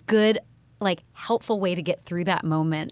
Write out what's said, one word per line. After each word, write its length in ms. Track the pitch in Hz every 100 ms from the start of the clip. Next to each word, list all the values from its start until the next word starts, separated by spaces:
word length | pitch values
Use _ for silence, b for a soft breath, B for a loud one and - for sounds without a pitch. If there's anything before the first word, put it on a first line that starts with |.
| -
good, 320 | 214 214 214 - _ _ -
like, 220 | 202 175 _
helpful 480 | - - 226 - 208
way 120 | 190
to 80 | 180
get 200 | 170 -
through 220 | - 175 175
that 180 | 175
moment 480 | 160 156 160 156 160